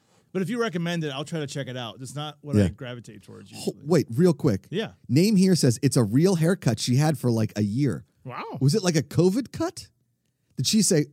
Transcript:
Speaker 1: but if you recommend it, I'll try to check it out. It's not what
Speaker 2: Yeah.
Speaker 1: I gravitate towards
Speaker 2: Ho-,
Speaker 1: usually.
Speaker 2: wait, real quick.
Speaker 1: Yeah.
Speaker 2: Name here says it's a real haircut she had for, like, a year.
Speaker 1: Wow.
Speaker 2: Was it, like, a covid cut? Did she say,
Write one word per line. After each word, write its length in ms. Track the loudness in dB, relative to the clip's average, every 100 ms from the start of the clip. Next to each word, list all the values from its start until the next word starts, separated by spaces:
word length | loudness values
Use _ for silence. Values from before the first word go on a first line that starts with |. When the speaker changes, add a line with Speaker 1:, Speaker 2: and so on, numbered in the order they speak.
| _ _ _
Speaker 1:
but 80 | -8
if 80 | -6
you 100 | -4
recommend 460 | -4 -4 -4 -4
it, 60 | -6
I'll 160 | -8 -8
try 140 | -8
to 60 | -8
check 200 | -8 -10
it 80 | -10
out. 220 | -10 -12
It's 140 | -14
not 240 | -12 -12 -14
what 160 | -2 2
Speaker 2:
Yeah. 80 |
Speaker 1:
I 40 | 2
gravitate 520 | -2 -14 -14 -16 -20
towards 280 | -20 -20 -18
Speaker 2:
Ho-, 80 | -10
Speaker 1:
usually. 180 | -10 -8
Speaker 2:
wait, 220 | 2 2 2
real 240 | 2 2
quick. 340 | 4 0 -2 -4
Speaker 1:
Yeah. 220 | -8 -8 -12 0
Speaker 2:
Name 260 | 2 4 4
here 180 | 4
says 240 | 4 2 2
it's 160 | 2 2
a 60 |
real 320 | 2 2 2 2
haircut 440 | 0 0 0 -2
she 160 | 0 2
had 220 | 2 0
for, 120 | 0
like, 220 | 0 0 0
a 60 |
year. 440 | -2 0 -2 -4 -10 _
Speaker 1:
Wow. 180 | -14 -12 -10 0
Speaker 2:
Was 120 | 2
it, 80 | 2
like, 140 | 0 0
a 60 |
covid 500 | 0 2 2 2 -6
cut? 360 | -6 -6 -6 -20 _ _ _ _ _ _ -6
Did 100 | 0
she 140 | 2
say, 240 | 4 2 2